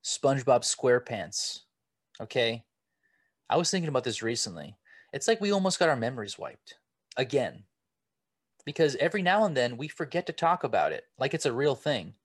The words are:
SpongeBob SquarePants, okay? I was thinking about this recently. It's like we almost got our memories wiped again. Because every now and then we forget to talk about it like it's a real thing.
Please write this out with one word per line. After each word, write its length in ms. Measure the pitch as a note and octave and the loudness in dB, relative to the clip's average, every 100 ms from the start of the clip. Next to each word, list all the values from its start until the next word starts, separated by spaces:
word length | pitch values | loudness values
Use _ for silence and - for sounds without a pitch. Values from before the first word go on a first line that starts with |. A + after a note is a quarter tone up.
SpongeBob 600 | - - C#3+ C3+ B2+ B2 | -8 0 2 2 4 4
SquarePants, 960 | - - C3 B2 B2 A2+ E2+ - - - _ _ _ _ _ - | 4 0 4 4 2 -8 -6 -6 -6 -8 _ _ _ _ _ -16
okay? 440 | A2 C3 A#2 A#2 _ _ _ _ _ _ _ _ _ | -4 0 0 -2 _ _ _ _ _ _ _ _ _
I 60 | D3+ | 0
was 140 | F3 | 2
thinking 180 | F#3+ E3 | -2 0
about 160 | C3 | -2
this 180 | B2 G#2+ | -2 -4
recently. 540 | A2+ A#2 - E2 D2 - _ - _ | -4 -4 -4 -8 -16 -18 _ -20 _
It's 160 | - - | -4 0
like 120 | A3+ | 2
we 120 | G3+ | 2
almost 260 | G3+ F#3+ F3+ | 2 0 2
got 100 | E3+ | 2
our 80 | C3+ | 2
memories 420 | A#2+ B2+ G#2 - | 0 -4 -10 -10
wiped 360 | C#2 - - - _ _ _ - | -12 -14 -20 -20 _ _ _ -4
again. 480 | A2 C#3 A2 B1 - _ _ _ _ _ _ _ _ _ - | 0 0 -2 -8 -20 _ _ _ _ _ _ _ _ _ -12
Because 300 | D3 D#3 C3 | 2 2 4
every 260 | D#3+ G#3 | 0 2
now 220 | F3+ G3 | 2 4
and 120 | G#3+ C#3 | 2 2
then 200 | A#2+ A#2+ | 0 -2
we 120 | D3+ | -10
forget 380 | - D3+ F3 F3 | -8 -4 -4 -4
to 60 | |
talk 320 | D#3 E3 F3 | -2 0 2
about 280 | C#3 G#2+ D2+ | 2 2 2
it 120 | D#2 - - | -2 -10 -4
like 160 | C3+ | -4
it's 120 | D#3 C#3+ | 0 -2
a 60 | |
real 220 | A#2+ D3 | 2 0
thing. 400 | B2+ D#3 C3 F2+ - | 0 -2 -2 -4 -16